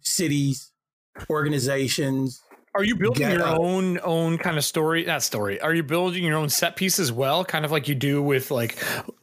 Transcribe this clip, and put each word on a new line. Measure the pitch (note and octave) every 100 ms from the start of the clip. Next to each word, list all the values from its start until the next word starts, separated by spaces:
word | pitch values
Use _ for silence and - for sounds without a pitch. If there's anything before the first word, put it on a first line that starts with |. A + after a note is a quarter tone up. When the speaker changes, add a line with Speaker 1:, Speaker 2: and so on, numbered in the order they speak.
Speaker 1:
cities, | - - D#3+ D3 C#3 B2+ - _ _ _ _ - -
organizations. | D3+ D3+ C#3+ B2+ C#3 B2+ - C#3 C3+ C3 - _ - _
Speaker 2:
Are | G3
you | G#3 G#3
building | G#3+ D3 C#3+
Speaker 1:
Get | F3
Speaker 2:
your | E3
Speaker 1:
up. | D#3+
Speaker 2:
own, | F3 F#3+ F#3 F3+
own | E3+ E3 E3 E3
kind | F3+ D3+
of | -
story? | E3 D#3 E3 E3+
Not | D3
story. | - A2 G2+ G2
Are | D#3
you | E3
building | C#3 E3+ F#3 F3+ E3+
your | D#3
own | D3
set | - E3+ -
piece | F#3 G3
as | C#3+
well? | A#2 C3+ E3 F3+
Kind | D#3
of | D3+
like | D#3 C3+
you | C3+
do | C#3+ C#3+
with, | C#3+ C3 -
like, | B2+ A2+ - - - - -